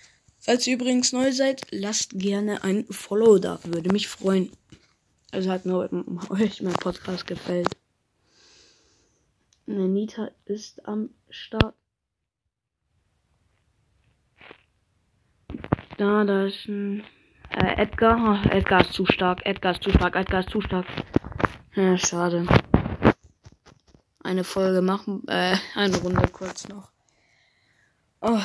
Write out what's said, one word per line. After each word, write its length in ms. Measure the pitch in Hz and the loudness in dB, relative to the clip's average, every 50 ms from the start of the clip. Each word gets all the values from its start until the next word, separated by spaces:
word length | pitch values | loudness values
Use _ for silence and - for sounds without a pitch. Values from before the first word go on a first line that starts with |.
| - - _ _ _ _ _ | -20 -20 _ _ _ _ _
Falls 300 | _ - - 247 247 - | _ 0 0 2 2 2
ihr 80 | 247 254 | 0 -2
übrigens 360 | 240 247 254 254 247 247 - | 0 0 2 2 2 2 0
neu 200 | 262 247 262 269 | 0 0 0 0
seid, 300 | 254 262 269 269 262 - - - | 2 2 2 0 0 -2 -6 -10
lasst 460 | - 196 196 208 220 - - - - | -8 -6 -4 -4 -4 -4 -4 -6 -6
gerne 460 | 190 190 202 202 202 208 208 208 - - | -4 -2 0 0 0 0 -2 -2 -2 -2
ein 220 | 190 190 214 - | 0 0 0 -2
Follow 500 | - 196 - - - 202 214 226 226 208 | -4 -8 -12 -6 -2 0 6 8 8 8
da. 220 | 185 185 180 170 - - | 8 6 0 -4 -6 -6
Würde 280 | 170 170 170 160 180 | -6 -4 -2 2 2
mich 160 | 196 208 - | 2 2 0
freuen. 440 | - - - - 190 190 190 185 - - - _ _ - - _ _ _ _ _ _ _ _ _ _ | -4 -8 -2 0 2 2 2 2 0 -6 -14 _ _ -20 -20 _ _ _ _ _ _ _ _ _ _
Also 200 | - 190 185 190 | -6 -4 -2 -2
hat 140 | 185 185 - | -2 -2 -2
mir 120 | 180 185 | -2 0
<laughs> 520 | 180 180 - 185 180 180 - 185 170 180 - | 0 -2 -2 -4 -6 -6 -6 -8 -10 -6 -4
euch 320 | 190 196 220 202 - - | 0 0 0 0 0 -4
mein 120 | 208 185 175 | -4 -4 -4
Podcast 540 | - - 180 175 - - - 185 175 - | -2 -4 -6 -6 -6 -8 -8 -8 -8 -8
gefällt. 500 | - 180 170 - - 180 175 175 - - - _ _ _ _ _ _ _ _ _ _ _ _ _ _ _ - - _ _ _ _ _ _ _ _ _ _ _ _ _ _ _ _ _ _ _ _ - | -10 -12 -8 -6 -4 -4 -2 -2 -4 -6 -8 _ _ _ _ _ _ _ _ _ _ _ _ _ _ _ -20 -20 _ _ _ _ _ _ _ _ _ _ _ _ _ _ _ _ _ _ _ _ -8
Ne, 160 | 208 196 185 | -4 -2 -2
Nita 440 | 185 190 202 220 220 - 226 214 - - _ _ | 0 0 0 -2 -4 -6 -8 -10 -10 -12 _ _
ist 380 | - 202 214 - - - - - | -10 -10 -10 -10 -14 -20 -14 -10
am 240 | 214 208 214 214 - - _ _ _ | -8 -6 -6 -6 -8 -12 _ _ _
Start. 460 | - - - - - 220 220 226 - _ _ _ _ _ _ _ _ _ _ _ _ _ _ _ _ _ _ _ _ _ _ _ _ _ _ _ _ _ _ _ _ _ _ _ _ _ _ _ _ _ _ _ _ _ _ _ _ _ _ _ _ _ - - - - _ _ _ _ _ _ _ _ _ _ _ _ _ _ _ _ _ - - - - - - - - - - - | -20 -20 -16 -2 0 0 0 0 -4 _ _ _ _ _ _ _ _ _ _ _ _ _ _ _ _ _ _ _ _ _ _ _ _ _ _ _ _ _ _ _ _ _ _ _ _ _ _ _ _ _ _ _ _ _ _ _ _ _ _ _ _ _ -20 -20 -20 -20 _ _ _ _ _ _ _ _ _ _ _ _ _ _ _ _ _ -12 -12 -12 -4 -4 -4 -4 -4 -8 -6 -2
Da, 240 | 202 202 208 214 214 | 0 2 2 2 2
da 240 | 202 196 196 196 | 2 2 0 0
ist 200 | 196 196 - - | -2 -4 -8 -10
ein, 360 | - 202 202 202 202 202 208 214 - - _ _ _ _ _ - - | -8 -8 -6 -6 -6 -6 -8 -10 -14 -20 _ _ _ _ _ -14 -4
äh, 240 | - - 185 - - - 214 | 0 0 2 2 2 2 0
Edgar. 340 | 208 - - 226 226 233 | 0 2 2 4 4 4
Oh, 320 | 233 226 214 202 202 202 - | 4 4 2 4 4 2 2
Edgar 320 | - 190 185 - 196 180 | 2 2 2 4 4 4
ist 120 | 180 - - | 4 4 0
zu 120 | - 185 | 0 2
stark, 400 | - - - 185 180 180 - - | 2 2 2 2 0 0 0 -2
Edgar 280 | 196 190 - - 185 175 | -4 -4 -2 -2 -2 -2
ist 100 | - - | -2 2
zu 80 | 202 | 2
stark, 240 | 190 - 180 180 - | 4 4 4 2 0
Edgar 240 | 185 190 - 196 185 | -2 -2 0 0 -2
ist 100 | 185 - | -2 -2
zu 100 | - 214 | -4 -4
stark. 280 | 185 - 196 180 180 - - - - - - - - - - - - - - - - _ - | -4 -2 -4 -4 -4 -6 -8 -10 -10 -4 -4 -4 -4 -4 -6 -8 -8 -8 -10 -14 -20 _ -2
Ja, 200 | 202 190 185 185 180 | 0 2 2 2 2
schade. 480 | - - 175 170 175 175 175 170 175 180 - - - - - - - - - - - - - - - - _ _ _ - - _ _ - - _ _ _ - _ _ _ _ - - | 0 -2 -2 -2 -2 0 0 0 4 4 4 4 4 4 2 2 2 -2 -4 2 2 2 2 2 -4 -20 _ _ _ -20 -20 _ _ -20 -20 _ _ _ -20 _ _ _ _ -10 -6
Eine 200 | - 185 185 175 | -4 -4 -2 -2
Folge 380 | - - 190 190 190 185 185 | -2 0 2 2 2 4 4
machen, 460 | 185 185 196 202 - 208 196 196 - | 2 2 0 0 -2 -6 -6 -6 -4
äh, 280 | - - 180 180 185 185 196 - - - | -2 0 0 2 2 0 0 -2 -4 -2
eine 220 | 220 202 196 180 | 0 2 2 2
Runde 300 | 175 175 180 185 180 - - | 0 0 0 2 2 2 2
kurz 380 | - - 190 185 - - - | 0 -4 -10 -10 -10 -12 -14
noch. 220 | - 196 202 190 - _ _ _ _ _ _ _ _ _ _ _ _ _ _ _ _ _ _ _ _ _ _ _ _ _ _ | -16 -16 -18 -20 -20 _ _ _ _ _ _ _ _ _ _ _ _ _ _ _ _ _ _ _ _ _ _ _ _ _ _
Oh, 180 | - 220 233 208 | 0 0 2 2